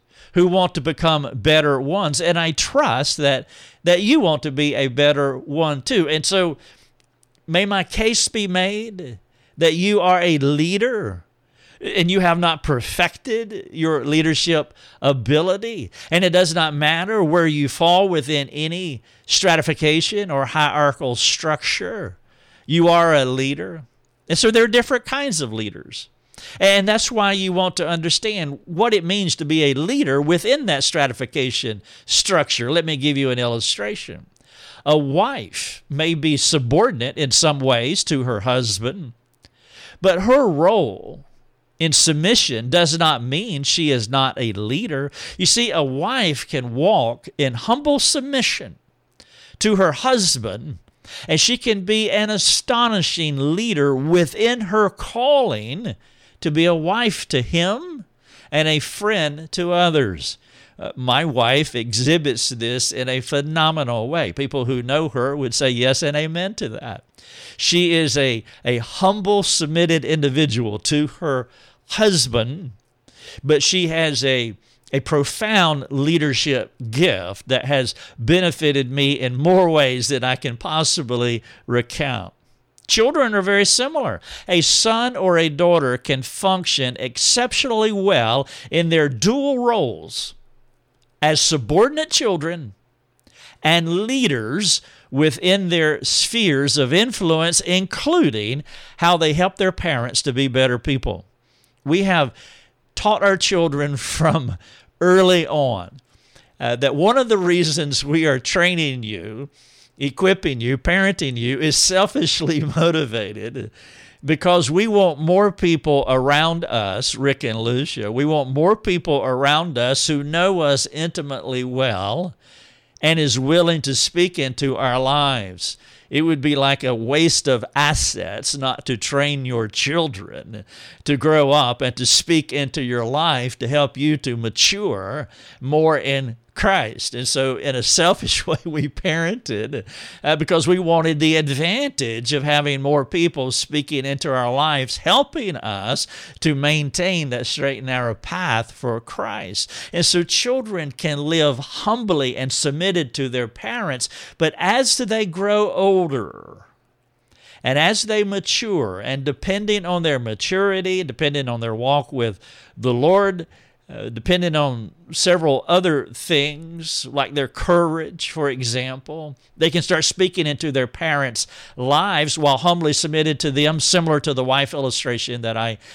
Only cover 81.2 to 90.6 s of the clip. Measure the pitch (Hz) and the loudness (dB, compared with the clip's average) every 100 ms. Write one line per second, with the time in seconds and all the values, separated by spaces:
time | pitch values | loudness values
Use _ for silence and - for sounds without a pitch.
81.2 | 120 117 - - - 120 120 - 143 117 | 0 -2 -8 -16 -2 -2 -2 -4 -4 -4
82.2 | 90 - _ _ _ _ - - 233 311 | -8 -18 _ _ _ _ -2 2 4 4
83.2 | 247 208 185 202 196 - 262 320 202 92 | 2 2 2 4 4 2 0 -2 -4 -6
84.2 | - - - 175 156 - 226 226 247 233 | -10 -12 0 2 4 2 2 0 0 0
85.2 | 185 170 165 143 175 170 135 123 - 135 | 2 2 2 2 4 4 2 -2 -2 -4
86.2 | 120 - 190 190 - - 127 - 127 - | -4 -4 -2 0 -2 -2 -2 -4 -8 -2
87.2 | - 247 247 - 277 220 220 202 190 160 | 0 2 0 -2 -2 0 0 2 2 4
88.2 | 110 127 135 - - 160 165 165 147 120 | 4 0 -2 -8 -4 0 2 4 2 2
89.2 | 185 269 277 262 240 226 135 82 80 - | 0 2 2 0 2 0 0 -4 -10 -10
90.2 | - - - _ | -10 -14 -20 _